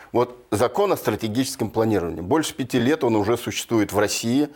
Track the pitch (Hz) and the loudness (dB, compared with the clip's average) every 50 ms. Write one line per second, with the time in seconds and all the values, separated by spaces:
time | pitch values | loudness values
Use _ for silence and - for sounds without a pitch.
0 | - - - 113 123 - - - - - 107 101 123 117 - - 202 196 160 - | -10 -2 0 0 0 0 -2 -12 -8 -2 0 2 2 2 2 2 2 2 0 0
1 | - 123 107 101 - 110 104 123 131 - - - 120 104 - 113 110 113 107 95 | 0 -2 -2 -2 -2 -4 -2 -2 -2 -2 -2 -4 -4 -2 0 0 2 2 2 0
2 | 85 85 80 82 87 90 135 160 151 - - - 135 - - 127 120 127 156 156 | 0 -2 -4 -4 -2 0 0 0 0 -2 -4 -8 -4 -2 0 0 2 2 2 2
3 | 135 120 113 107 101 104 120 117 - 110 101 - - - 120 110 101 95 - 104 | 2 2 2 2 2 2 0 -2 -2 -6 -8 -8 -4 -2 0 0 0 2 2 2
4 | 104 101 - - - 117 120 139 147 143 - | 2 2 0 -2 -2 0 0 0 0 -2 -4